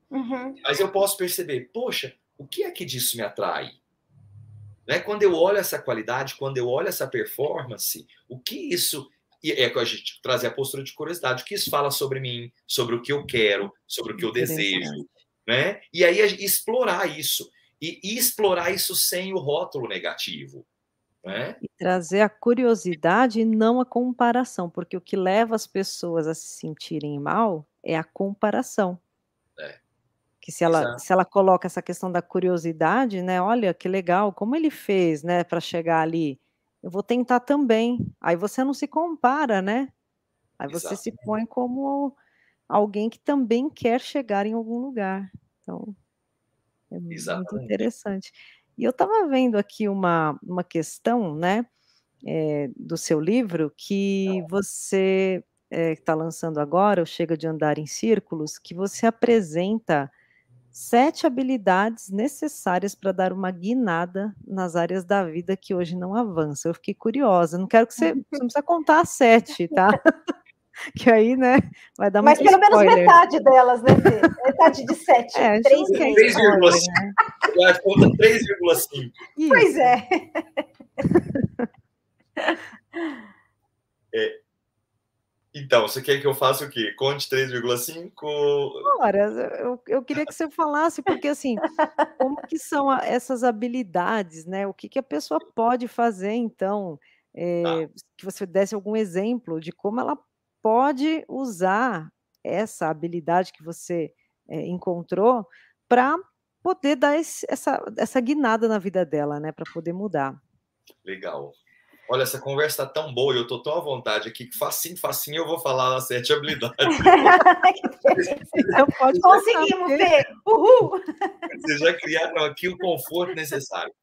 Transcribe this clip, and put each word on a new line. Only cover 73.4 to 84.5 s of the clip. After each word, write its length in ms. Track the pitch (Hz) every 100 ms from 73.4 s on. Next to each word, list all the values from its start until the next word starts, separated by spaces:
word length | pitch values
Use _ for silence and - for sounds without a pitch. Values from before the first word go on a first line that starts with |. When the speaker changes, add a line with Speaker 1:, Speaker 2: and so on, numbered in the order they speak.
Speaker 1:
delas, 400 | 269 262 247 247
né, 60 | 254 -
Fê? 260 | 403 440 330 - 262
Metade 400 | 277 330 320 247
de 80 | 320
sete. 420 | - 247 240 -
Speaker 3:
É, 80 | 233
a 60 | 214
gente 80 |
Speaker 1:
Três 260 | 233 285 370
Speaker 3:
não 80 | 381
tem 140 | 302 214
Speaker 1:
meses. 160 | 240
Speaker 3:
spoiler, 40 | 208
Speaker 2:
Três 0 |
vírgula 360 | 208 202 175
cinco. 300 | 175 175 180
Speaker 3:
né? 120 | 196 - - - 349 -
Speaker 2:
Eu 80 | -
acho 140 | 175
que 40 | 392
conta 320 | 403 - -
três 280 | - - -
vírgula 300 | 392 349 -
cinco. 380 | - 139 123 - - -
Speaker 3:
Isso. 120 | 311
Speaker 1:
Pois 260 | 494 392 294
é. 300 | 247 247 -
<laughs> 1700 | 359 - 320 - - - - - - - 349 - 277 - - 240 _ _ _ _ _ _ - - 339 - - _ 339 320 254 208 _ _ _ _ _ _ _ _
Speaker 2:
É. 260 | 110 110 - _